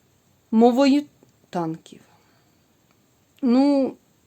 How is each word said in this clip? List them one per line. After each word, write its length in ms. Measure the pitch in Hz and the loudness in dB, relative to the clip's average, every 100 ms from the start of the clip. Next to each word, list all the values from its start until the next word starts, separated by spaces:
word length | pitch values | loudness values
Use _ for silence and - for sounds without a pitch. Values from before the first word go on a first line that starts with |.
| _ _ _ _ - | _ _ _ _ -4
мовою 540 | 220 240 240 277 285 285 _ _ _ _ | 2 2 2 2 0 -4 _ _ _ _
танків. 520 | 180 165 165 - - _ _ _ _ _ _ _ _ _ _ _ _ _ - | -10 -10 -12 -18 -20 _ _ _ _ _ _ _ _ _ _ _ _ _ -8
Ну, 540 | 254 254 285 277 254 - _ _ | -2 0 2 0 -2 -8 _ _